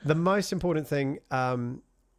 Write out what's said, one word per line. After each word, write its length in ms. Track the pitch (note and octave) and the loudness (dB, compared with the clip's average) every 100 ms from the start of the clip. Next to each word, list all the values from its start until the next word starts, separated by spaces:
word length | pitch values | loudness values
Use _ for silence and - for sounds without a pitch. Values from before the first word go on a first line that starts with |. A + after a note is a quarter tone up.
the 100 | C#3+ | 0
most 380 | D#3+ F3 G3+ F#3 | 2 4 2 0
important 340 | F#3 F3 D#3 C#3+ | -2 0 0 0
thing, 300 | C#3+ C3+ D3 - | -2 0 -4 -4
um, 520 | C3 B2+ B2 A#2+ C3 - _ _ | -2 0 -2 -4 -8 -14 _ _